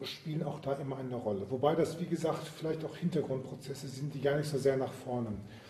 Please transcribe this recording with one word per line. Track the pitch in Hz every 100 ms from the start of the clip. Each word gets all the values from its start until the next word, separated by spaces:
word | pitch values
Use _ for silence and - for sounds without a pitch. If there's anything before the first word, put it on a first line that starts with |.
spielen | 131 - 160 151
auch | 147 -
da | 139
immer | 139 135 131
eine | 131
Rolle. | 120 107 98 -
Wobei | 131 143
das, | 165 156 -
wie |
gesagt, | 170 165 160 - -
vielleicht | - 160 -
auch | 156
Hintergrundprozesse | - 175 156 - 131 - 147 - 135 139
sind, | 127 147
die | 135
gar | 139 147
nicht | -
so | 135
sehr | 135 135
nach | 127
vorne, | - - 123 110 98 - 113